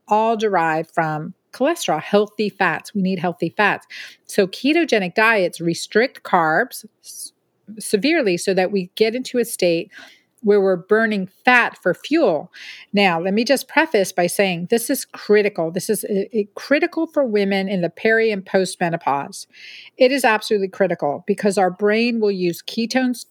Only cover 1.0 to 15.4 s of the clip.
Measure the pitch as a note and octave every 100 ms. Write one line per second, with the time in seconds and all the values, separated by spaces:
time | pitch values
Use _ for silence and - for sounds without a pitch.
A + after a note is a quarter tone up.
1 | D#3+ D3+ E3 - _ - C4+ E4+ - D#3
2 | - G#3 G#3 - G#3 - A#3+ D#3 - G#3
3 | F#3 F#3+ F3 E3 E3+ - G3+ D#3+ - -
4 | - - - - F#3+ - C4+ E4 D#4 A3
5 | F#3 - A3 A3 F3 - E3+ E3 - G#3+
6 | C4 - - F#3 D#3+ E3 B3+ - - _
7 | - - - _ _ _ - G#3+ - G#3
8 | C4 E4 A3 F3 - F#3+ F#3 G3+ F3+ -
9 | A3 A#3+ C4 B3 A#3 - F3 E3 - -
10 | - - _ _ G#3 G3+ F#3+ F3+ F3+ G#3+
11 | A3+ G#3 F#3 _ - B3 F3 - F#3 E3
12 | - D#4+ B3+ D3+ - - - - - G3+
13 | G3 E3 F#3 G3+ A#3+ C4+ - - D#4 G#3+
14 | F#3 - F3 - G3 E3+ F3 A#3 A3+ C4+
15 | - - - G#3